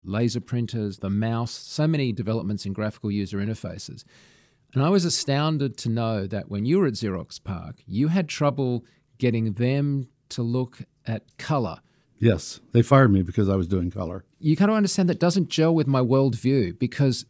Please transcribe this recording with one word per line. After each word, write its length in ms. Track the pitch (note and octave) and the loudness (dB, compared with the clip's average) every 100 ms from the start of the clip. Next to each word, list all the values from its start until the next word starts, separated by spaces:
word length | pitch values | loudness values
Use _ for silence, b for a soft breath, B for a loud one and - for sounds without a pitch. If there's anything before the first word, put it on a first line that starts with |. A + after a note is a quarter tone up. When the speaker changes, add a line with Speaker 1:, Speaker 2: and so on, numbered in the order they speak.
Speaker 1:
laser 360 | F2+ G2+ A#2+ A#2 | -6 -2 0 -2
printers, 580 | - B2 A#2 A#2+ G#2 F#2 | -4 -4 -4 -4 -6 -6
the 120 | G2 | -2
mouse, 420 | G2+ A2+ A#2 A#2 | 0 0 -2 -4
so 340 | - - - D#3 | -8 -14 -2 0
many 260 | D#3+ C3 | 2 -2
developments 540 | G#2+ G#2 A2+ F#2+ G2+ G2+ | -2 -2 -2 -2 -6 -6
in 60 | |
graphical 380 | F#2+ G#2+ - G#2+ | -4 -6 -4 -4
user 280 | G#2 F#2+ G2 | -2 -4 -4
interfaces. 680 | G#2 A2 G2 F2 - - - b b b b b b | -6 -6 -10 -12 -14 -18 -20 b b b b b b
And 80 | C3 | -2
I 60 | D3 | 2
was 160 | G3 | 2
astounded 720 | E3+ - - C#3 D3+ D#3 C#3 - | 2 -2 -2 0 0 0 -2 -4
to 120 | A#2 | -4
know 360 | A2+ A2+ A2 G2 | -2 0 -2 -2
that 220 | G#2 - | -6 -6
when 160 | G2+ | -4
you 140 | A2 F3 | 0 2
were 80 | E3+ | 2
at 80 | |
Xerox 480 | A2 A2+ F#2 E2 - | 0 -4 -4 -8 -14
PARC, 400 | - F#2 D#2 - | -10 -10 -10 -16
you 240 | - F#2+ D3+ | -8 -2 0
had 200 | F3+ D#3+ | 0 -2
trouble 560 | - D3 C#3 C3 A#2+ - b b _ | 0 -2 0 -2 -2 -6 b b _
getting 360 | B2 A2+ A2 | 0 2 -2
them 540 | G2 B2 C#3 C#3+ C#3 B2+ _ _ | 0 0 0 0 -2 -6 _ _
to 120 | - | -6
look 360 | A#2 B2 B2+ - - _ | -2 -2 -4 -8 -20 _
at 320 | - A2 - _ | -6 -6 -8 _
color. 440 | - D3+ G#2+ D#2 _ _ _ _ | -4 -2 -2 -6 _ _ _ _
Speaker 2:
Yes, 420 | A#2 F#2 - - _ | 2 2 -2 -14 _
they 120 | A#2+ | 2
fired 300 | A#2 C#3 C3 | 6 6 8
me 100 | G2 | 6
because 260 | F2 - G2 | 2 0 2
I 80 | F#2+ | 2
was 100 | F2 | 2
doing 240 | F#2+ F2 | 0 -2
color. 340 | G2+ E2+ F#2 - _ | -4 -8 -10 -16 _
Speaker 1:
You 180 | D#3 D#3 | 0 2
kind 140 | G3+ | 4
of 60 | A3 | 4
understand 320 | G3 - F3+ | 0 2 0
that 100 | E3+ | 2
doesn't 300 | F3 F3+ D#3+ | 2 2 -2
gel 260 | - D#3+ | 2 2
with 140 | E3 C3+ | 4 2
my 120 | C3+ | 2
worldview, 800 | B2+ C3+ C3+ A2+ B2 C3+ F#2+ - | 4 4 2 2 2 2 0 -2
because 480 | B2 - C#3 B2 - | -4 2 2 2 -6